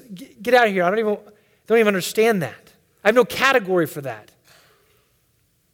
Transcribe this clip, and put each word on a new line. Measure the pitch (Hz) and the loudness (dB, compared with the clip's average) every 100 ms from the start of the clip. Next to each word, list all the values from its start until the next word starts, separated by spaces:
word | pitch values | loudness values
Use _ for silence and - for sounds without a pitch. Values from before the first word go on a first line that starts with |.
| - | -16
G-, | 185 269 - | -20 -20 -10
get | 208 | 0
out | 247 226 | 2 2
of | |
here. | 190 | 0
I | 175 | 0
don't | 220 | 0
even, | 214 208 - _ _ _ - | -2 -4 -10 _ _ _ 0
don't | 226 | 2
even | 214 | 2
understand | 190 - - 226 202 | 0 -4 0 0 0
that. | 127 - _ _ _ _ | -4 -10 _ _ _ _
I | 202 | 2
have | |
no | 247 | 2
category | 226 - 262 254 185 180 151 | 0 0 0 0 0 -2 -2
for | 151 | -6
that. | 135 107 107 _ _ _ _ _ _ _ _ _ _ _ _ _ _ | -12 -14 -18 _ _ _ _ _ _ _ _ _ _ _ _ _ _